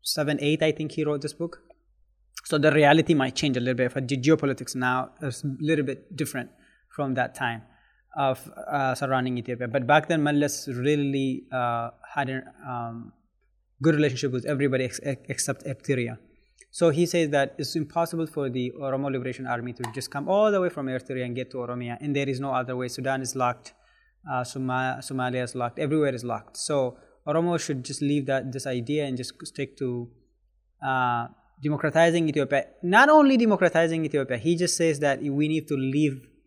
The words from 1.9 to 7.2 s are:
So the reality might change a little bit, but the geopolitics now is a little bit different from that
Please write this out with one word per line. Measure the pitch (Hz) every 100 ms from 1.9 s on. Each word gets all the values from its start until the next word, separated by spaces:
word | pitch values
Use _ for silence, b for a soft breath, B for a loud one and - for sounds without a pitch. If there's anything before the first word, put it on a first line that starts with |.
| _ _ _ _ -
So | - 151
the | 151
reality | 147 143 156 156
might | 156 131
change | - 147
a | 123
little | 123
bit, | 127 123
but | 139 127
the | 135
geopolitics | 131 156 139 131 127
now | 135 127 127 131 _
is | 143 120
a | 143 131
little | 151 156
bit | 135 135 - 143
different | 147 127 - _ b b b
from | - 139
that | 127